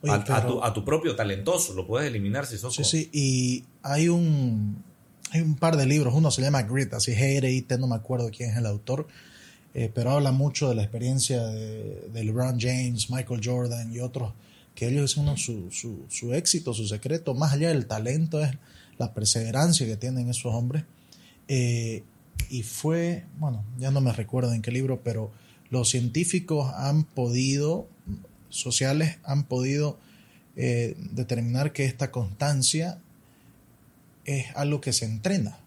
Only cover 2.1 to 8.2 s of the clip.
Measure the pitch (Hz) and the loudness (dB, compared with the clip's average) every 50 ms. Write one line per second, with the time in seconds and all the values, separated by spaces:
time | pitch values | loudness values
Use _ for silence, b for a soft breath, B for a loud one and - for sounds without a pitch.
2.1 | 120 107 101 101 107 135 143 127 120 95 104 127 123 - 143 - - 160 156 - | -2 -2 -2 -2 -2 -2 -4 -6 -8 -8 -6 -6 -4 0 0 2 2 0 -2 -2
3.1 | - 147 139 131 131 127 127 123 127 127 - - - - - 139 139 147 160 170 | 0 2 2 4 4 4 2 2 0 -2 -4 -10 -20 -14 -6 -2 2 4 4 6
4.1 | 170 170 170 160 156 143 131 123 113 107 104 104 104 - - - - _ - _ | 6 4 4 4 4 4 4 2 2 2 0 -2 -4 -6 -10 -18 -20 _ -20 _
5.1 | - _ - - - 160 165 156 156 131 - 165 160 147 135 131 143 151 143 123 | -20 _ -14 -2 0 0 2 2 2 4 4 4 4 6 4 4 4 4 4 4
6.1 | 120 151 160 151 - - 127 139 147 135 117 104 123 135 135 104 - 113 - - | 4 6 4 4 4 2 2 4 4 2 2 2 0 0 0 0 0 -2 0 2
7.1 | 117 104 135 135 139 139 135 131 127 131 127 - 131 120 131 127 120 113 110 - | 2 4 4 4 4 4 2 2 2 0 0 0 -2 0 0 0 0 -2 -2 -2
8.1 | 127 123 | -2 -2